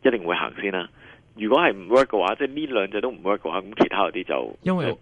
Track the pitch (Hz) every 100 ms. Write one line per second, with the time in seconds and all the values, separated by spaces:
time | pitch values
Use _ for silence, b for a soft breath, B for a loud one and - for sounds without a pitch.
0 | 135 117 85 87 64 - 101 95 85 B
1 | B B B - 107 139 170 98 90 127
2 | 135 104 90 110 135 143 151 117 98 104
3 | 123 101 92 101 - 90 98 110 - 95
4 | 90 92 87 69 58 - 180 185 - -